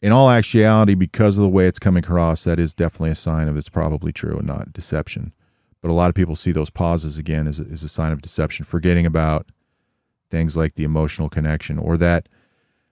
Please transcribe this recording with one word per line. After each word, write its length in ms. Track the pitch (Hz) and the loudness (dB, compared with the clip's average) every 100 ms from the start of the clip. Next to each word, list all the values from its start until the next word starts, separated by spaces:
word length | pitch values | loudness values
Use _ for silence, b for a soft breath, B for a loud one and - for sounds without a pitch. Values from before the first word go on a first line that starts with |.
in 100 | 104 | 2
all 200 | 120 135 | 6 6
actuality, 640 | 117 104 113 110 110 104 | 6 4 4 6 6 4
because 420 | 95 92 - 107 98 | 4 0 2 2 4
of 60 | |
the 80 | 101 | 2
way 160 | 95 92 | 4 2
it's 120 | - | 2
coming 240 | 98 90 | 2 2
across, 420 | 82 87 85 82 | 2 0 2 0
that 140 | 90 85 | 0 0
is 140 | 82 | -2
definitely 380 | - 82 - 80 | -2 -4 -2 -4
a 40 | |
sign 320 | 78 85 80 78 | -2 -2 -2 -2
of 120 | 73 | -4
it's 100 | - | -4
probably 420 | 82 80 - 80 | -4 -2 -2 -6
true 280 | - 76 71 | -6 -6 -6
and 80 | - | -6
not 260 | - - | -6 -10
deception. 640 | - - 78 76 - 78 - _ _ _ _ | -14 -6 -6 -6 -10 -10 -14 _ _ _ _
But 80 | 85 | -2
a 20 | |
lot 160 | 85 87 | 2 2
of 60 | |
people 200 | 90 85 | 2 -2
see 180 | 76 92 | -2 -2
those 180 | 78 76 | -2 -4
pauses, 480 | - 85 85 76 76 | -2 -2 -2 -4 -10
again, 280 | 76 78 76 | -6 -4 -4
as 140 | 71 | -6
a, 40 | |
as 180 | - 78 | -10 -12
a 60 | 76 | -10
sign 220 | - 80 | -6 -4
of 100 | 76 | -4
deception, 420 | - - 78 - | -6 -4 -4 -6
forgetting 400 | - 87 90 87 | -6 -2 2 2
about 440 | 85 80 78 78 - _ _ _ _ _ _ _ _ | 2 2 0 -2 -4 _ _ _ _ _ _ _ _
things 260 | 82 82 82 | -2 -2 0
like 200 | 78 - | -2 -2
the 80 | |
emotional 440 | 76 78 78 - 76 | -2 0 -2 -2 -4
connection, 500 | - 78 78 - 76 | -2 -2 -4 -4 -6
or 200 | 78 82 | -2 2
that 280 | 85 85 - _ _ _ _ _ _ | 2 2 -2 _ _ _ _ _ _